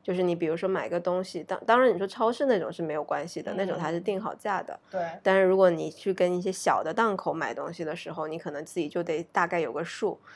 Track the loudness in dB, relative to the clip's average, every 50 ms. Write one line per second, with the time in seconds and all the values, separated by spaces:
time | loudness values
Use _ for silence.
0 | _ -2 0 2 2 2 2 0 0 -2 0 0 0 0 0 -2 -2 -2 -4 -2
1 | 0 0 0 0 -2 -4 -8 -10 -6 -6 -6 -4 4 4 6 6 6 4 4 2
2 | -2 -4 -2 0 2 2 2 2 2 2 2 2 0 -4 -4 -4 -4 -2 -2 -4
3 | -2 -2 -4 -4 -4 -6 -8 -8 -8 -6 -4 -2 -2 -2 -2 -2 -2 -2 -2 -2
4 | -2 -2 -2 -2 -4 -6 -8 -6 -4 -2 -2 -2 -4 -8 -14 -14 _ _ -6 -4
5 | -4 -4 -8 -2 _ 4 6 6 6 6 8 8 8 6 6 2 -4 -8 -8 -6
6 | -4 -4 0 2 2 2 2 0 -2 -2 -4 0 2 2 2 2 0 -2 0 2
7 | 2 2 2 0 -2 -4 -2 -2 -4 -4 -4 -6 -6 -8 -6 -6 -6 -6 -6 -8
8 | -8 -10 -8 -6 -6 -6 -6 -8 -8 -8 -8 -8 -10 -6 -4 -4 -4 -2 -2 -4
9 | -2 0 -2 -4 -4 _ _ 0 0 2 0 -2 -2 -2 -2 -6 -6 -6 -6 -2
10 | -2 -2 -2 -4 _ -20 -20